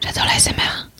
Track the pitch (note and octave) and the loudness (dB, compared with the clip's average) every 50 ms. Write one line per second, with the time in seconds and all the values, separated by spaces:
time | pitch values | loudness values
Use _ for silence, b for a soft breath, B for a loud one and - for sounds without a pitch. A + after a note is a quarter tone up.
0 | - B5 - - A5+ - A#5 A5+ - - - - - - - - - - - _ | -6 -4 -4 -2 0 2 4 4 4 2 2 0 0 -2 -2 -4 -8 -12 -16 _